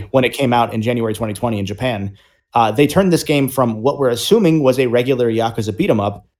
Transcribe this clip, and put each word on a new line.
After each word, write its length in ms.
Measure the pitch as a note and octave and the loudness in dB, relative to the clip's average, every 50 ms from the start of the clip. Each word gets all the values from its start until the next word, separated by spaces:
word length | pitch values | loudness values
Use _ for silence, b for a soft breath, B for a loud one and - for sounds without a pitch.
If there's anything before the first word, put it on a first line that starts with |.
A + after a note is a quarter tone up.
| G#2 - | -4 0
when 120 | - C3 B2+ | 0 2 2
it 80 | A#2 - | 0 0
came 180 | - C#3 B2 | 0 0 2
out 220 | A#2+ A#2+ A#2 A2 - | 2 2 0 0 -2
in 80 | A2 | -4
January 320 | G#2+ A#2+ B2 A#2+ A2+ A2 G#2 | -2 -2 -2 -2 -2 -4 -4
twenty 200 | - A#2 A2 A2 | -4 -6 -6 -6
twenty 260 | - - A#2+ A2+ G2+ | -4 -4 -4 -4 -4
in 60 | G2+ | -4
Japan, 520 | F#2+ G#2 - C3 B2+ A2+ G2+ G2 G2 G2 b b b b b b b - | -6 -6 -6 -4 -4 -4 -4 -6 -8 -10 b b b b b b b 0
uh, 160 | A#2+ A2+ A2 | 0 2 2
they 140 | G#2 B2 D3 | 2 2 2
turned 260 | D3 - F#3 G3 F#3 E3 | 2 4 2 2 4 2
this 100 | - - | 0 0
game 240 | - D3+ C#3+ C3+ | 0 0 0 0
from 340 | B2+ - C3+ B2+ A#2 A2 A2 | 0 0 0 0 0 0 -2
what 160 | A2 C#3 C#3 C#3 | -2 -2 -2 0
we're 100 | C#3 B2 | 0 -2
assuming 520 | A#2+ A2+ - - G3 A#3 G3+ D#3+ D#3+ D#3 C#3 | 0 -2 0 2 2 4 4 4 4 4 4
was 140 | C3 B2 B2+ | 2 2 2
a 80 | C3 | 0
regular 440 | A#2+ A#2 B2 A#2 C3+ C3+ A#2+ B2 A#2 | 2 2 0 2 0 0 0 2 0
Yakuza 440 | A2+ A2+ A2+ A#2 - - G#2+ G#2+ G2 | 0 0 0 -2 -2 -4 -4 -4 -2
beat 140 | - F3+ F3 | -2 0 0
'em 100 | C3 G#2 | 0 0
up 260 | G2 G#2 G#2 - - _ _ _ | 0 -2 -4 -8 -16 _ _ _